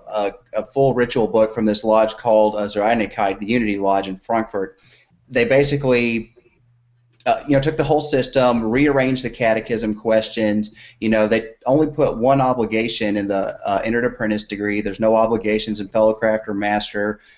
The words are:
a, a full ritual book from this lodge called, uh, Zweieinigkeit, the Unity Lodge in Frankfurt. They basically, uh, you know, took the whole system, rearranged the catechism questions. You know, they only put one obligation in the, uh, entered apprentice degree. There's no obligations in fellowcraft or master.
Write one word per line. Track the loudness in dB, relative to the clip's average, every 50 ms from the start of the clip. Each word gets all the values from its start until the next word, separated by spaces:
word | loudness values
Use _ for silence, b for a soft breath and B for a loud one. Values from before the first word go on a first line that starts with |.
| -10 -8
a, | -4 -4 -2 -4 -4 -8 _ _ -6
a | -6 -6
full | -4 0 2 2 2 2
ritual | 0 -2 0 0 0 0 2
book | 2 2 2 2 2
from | 0 0
this | 0 0 0 0
lodge | 2 4 4 4 2 0
called, | -2 0 2 4 4 4 4 2
uh, | -2
Zweieinigkeit, | -4 -4 -2 0 0 2 2 0 -2 -2 -2 -2 -2 -2 -2 -4
the | -4
Unity | -2 0 0 0 0 -2 -2
Lodge | 0 0 0 0 0 -4
in | -8 -10
Frankfurt. | -6 -2 -2 -2 -2 -2 -4 -6 -6 -6 -10 b b b b b b b b _ _ _
They | -2 0 2
basically, | 4 4 2 2 2 0 -2 0 2 2 2 2 0 -2 -4 -6 -8 _ _ _ _ _ _ _ _ _ _ _ _ _ _ _ _ _ _ -2 -2
uh, | -2 0 0
you | 0 2
know, | 2
took | 2 0 -2 -2
the | 0
whole | 0 0 0
system, | 0 0 0 -2 -2 0 0 2 2 4 2 2 0
rearranged | 0 2 2 2 4 4 2 2 0 0 -2 -4
the | -8
catechism | -4 -2 0 0 0 0 -2 -4 -4 -4 -2 -4 -4
questions. | -4 0 2 2 2 2 0 -2 -2 0 0 0 0 -2 -4 B B B B B B
You | -2 0
know, | 2 2 4 2
they | 2 0 -2 -4 -12 _ -2
only | 0 2 2 2 0
put | 0 0 -2 -2 0 0
one | 2 2 4 4
obligation | 2 2 0 0 -2 -2 0 -2 -2 -2 -4 -4 -2 -2 -2 -2
in | -2 -2
the, | -2 -2 -2 -4 -6 -6 -4 -2
uh, | -2 -2 -2
entered | -2 -2 -2 -2
apprentice | -2 -4 -4 -4 -2 -2 -4 -4
degree. | -6 -8 -6 -4 -2 -2 -4
There's | -4 -6 -4 0
no | 2 2 4
obligations | 4 2 2 0 0 0 0 -2 -2 -2 -4 -6 -6
in | -8 -4
fellowcraft | 0 2 2 2 2 2 0 0 0 -2 -2 -6
or | -6
master. | -4 -2 -2 -2 -2 -2 -4 -6 -4 -4 -4 -4 b b b b